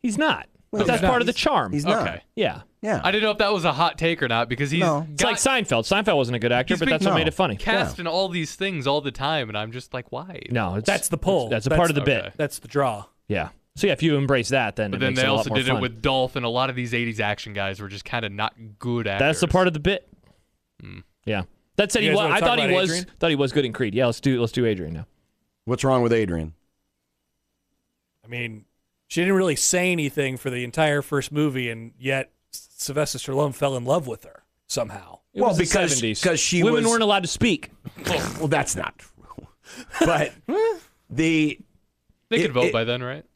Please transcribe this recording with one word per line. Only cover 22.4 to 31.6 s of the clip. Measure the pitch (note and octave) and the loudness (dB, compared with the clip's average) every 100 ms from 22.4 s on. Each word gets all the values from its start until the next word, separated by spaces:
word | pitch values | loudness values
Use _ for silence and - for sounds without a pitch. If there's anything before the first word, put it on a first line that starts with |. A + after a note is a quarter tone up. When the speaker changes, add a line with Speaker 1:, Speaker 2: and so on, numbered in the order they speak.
Speaker 4:
talk | G#3+ | 2
Speaker 1:
thought | A#3+ | 2
he | |
Speaker 4:
about | A3 | 2
Speaker 1:
was, | F3+ F#3 | 2 2
Speaker 4:
Adrian? | E3+ F3+ - | -2 -6 -2
Speaker 1:
thought | E3 | 0
he | C#3+ | 2
was | C#3 | 2
good | D3 | 2
in | C3 | 0
Creed. | - A2+ | -2 -2
Yeah, | G#2 B2 | 2 2
let's | A#2 | 2
do, | C#3 B2+ | 0 2
let's | A#2 | 0
do | - | 2
Adrian | A#2 G2 D#2 | 0 0 -4
now. | E2 - _ _ _ _ _ | -8 -12 _ _ _ _ _
Speaker 2:
What's | - B2 | -6 0
wrong | C3+ B2+ | 2 4
with | A#2+ | 4
Adrian? | A#2 G2+ E2+ D#2 - _ _ _ _ _ _ _ _ _ _ _ _ _ _ _ _ | 2 2 -2 -6 -12 _ _ _ _ _ _ _ _ _ _ _ _ _ _ _ _
Speaker 4:
I | A2 | -12
mean, | A#2+ A#2+ A2 _ _ _ _ _ | -8 -8 -10 _ _ _ _ _
she | E3 | 0
didn't | F3+ | 2
really | F#3+ F#3 | 4 2
say | C#3 - F3+ F3+ | 2 2 2 2
anything | F3 C#3+ D3+ C3+ C3 | 0 -2 -2 -2 -4
for | C3+ | -6
the | B2 | -6
entire | B2 E3 D#3 D3 | -6 0 2 2
first | - C#3+ - | 0 -4 -2
movie, | D3 D3+ C3 | 0 0 0